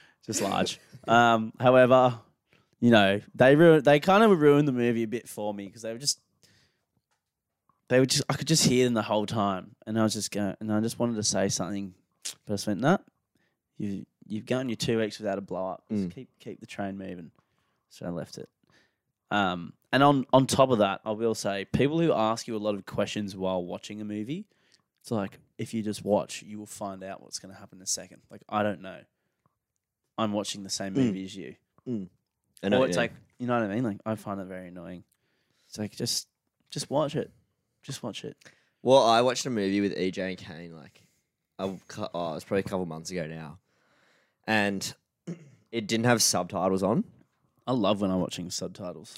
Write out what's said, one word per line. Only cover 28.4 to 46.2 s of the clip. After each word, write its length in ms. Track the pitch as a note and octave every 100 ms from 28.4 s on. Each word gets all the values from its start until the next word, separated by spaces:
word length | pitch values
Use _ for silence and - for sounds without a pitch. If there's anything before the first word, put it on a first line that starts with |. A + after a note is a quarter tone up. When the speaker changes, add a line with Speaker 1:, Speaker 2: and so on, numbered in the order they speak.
| -
Speaker 1:
I 120 | G#2+
don't 180 | G#2 F2
know. 180 | F#2 E2+ - _ _ _ _ _ _ _ _ _ _ -
I'm 140 | A2
watching 300 | G#2 G2 G#2
the 60 | G2
same 240 | - G2
Speaker 2:
Mm. 40 | G2
Speaker 1:
movie 280 | B2+ F#2+ F#2+
as 100 | F#2+
you. 200 | C2+ - _ _ -
Speaker 2:
Mm. 200 | A#2 F#2 _ _ _ _ _
I 60 | G2
know 80 | B2
Speaker 1:
Or 20 |
Speaker 2:
what 80 | C3
Speaker 1:
it's 80 | C3
Speaker 2:
you 40 |
mean. 80 | A#2
Speaker 1:
like, 20 | - _ _
you 80 | B2
know 60 | A#2+
what 100 | G#2+
I 40 | G#2
mean? 80 |
Like, 140 | B2 G2+ -
I 100 | G#2+
find 240 | - G2
it 40 | F#2
very 220 | F#2 F2+
annoying. 340 | F2+ F2 F2+ - _ _ _ _ _ _
It's 80 | -
like, 180 | G#2 -
just, 320 | A#2+ - - _ _ _ _
just 180 | - -
watch 260 | C3+ D3 D#3
it. 160 | G2+ _ _ _ _ _
Just 200 | - C3+
watch 220 | A#2+ - A2
it. 100 | - - _ _ _
Speaker 2:
Well, 220 | - C3+
I 180 | A2+ A2+
watched 240 | B2 A#2 C#3
a 40 |
movie 300 | A#2 G2 G2+
with 160 | G2+ -
E 140 | F#2
J 180 | F#2 F#2
and 80 | F#2
Kane, 380 | F#2 E2 F2 D#2+
like, 260 | C2+ _ _ _ _ _ _ -
a 140 | F#2+ F2+ -
cou-, 200 | - G#2
oh, 220 | E2+ E2+ D#2
it's 80 | -
probably 160 | G2
a 20 |
couple 220 | F#2+ F#2+ F2+
months 260 | D#2+ E2
ago 160 | F2+ D#2
now. 320 | D#2+ D2+ F2 _ _ _ _ _ _ _ _ -
And 480 | A2 G3+ F#2+ - - _ _ -
<clears throat> 440 | E3+ C#3 _ _
it 160 | A2+ G#2
didn't 180 | A2+ A#2+
have 160 | A#2